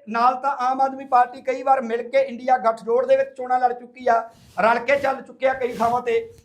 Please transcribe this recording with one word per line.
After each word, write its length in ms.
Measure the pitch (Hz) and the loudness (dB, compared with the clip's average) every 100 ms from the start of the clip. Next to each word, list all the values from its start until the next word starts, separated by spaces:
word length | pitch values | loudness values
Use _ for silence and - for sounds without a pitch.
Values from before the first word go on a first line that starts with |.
| - | -6
ਨਾਲ 260 | 233 240 | 0 2
ਤਾਂ 160 | 254 277 | 2 -4
ਆਮ 300 | 269 247 262 | -2 -2 0
ਆਦਮੀ 240 | 269 262 | -2 -2
ਪਾਰਟੀ 380 | 269 247 247 254 | 0 2 2 -2
ਕਈ 200 | 262 262 | -6 -4
ਵਾਰ 180 | 277 254 | 0 0
ਮਿਲ 280 | 233 233 233 | 0 -6 -2
ਕੇ 100 | 269 | 0
ਇੰਡੀਆ 400 | 269 240 254 254 | 0 -4 0 2
ਗੱਠਜੋੜ 480 | 220 226 190 240 254 | 2 -2 -2 0 2
ਦੇ 100 | 269 | 2
ਵਿੱਚ 120 | 269 - | 0 -6
ਚੋਣਾਂ 240 | 247 254 | -4 0
ਲੜ 120 | 247 | 0
ਚੁੱਕੀ 340 | 247 240 262 247 | -2 -12 -6 0
ਆ, 240 | 226 226 _ - - | 0 0 _ -16 0
ਰਲ 180 | 214 240 | 2 2
ਕੇ 180 | 240 277 | 2 0
ਚੱਲ 260 | 269 262 | 0 -4
ਚੁੱਕੇ 260 | - 247 262 | -8 -2 -2
ਆ 60 | |
ਕਈ 180 | 262 240 | 0 -4
ਥਾਵਾਂ 300 | 208 233 247 | -2 0 0
ਤੇ, 300 | 233 233 226 - | 0 -2 -4 -16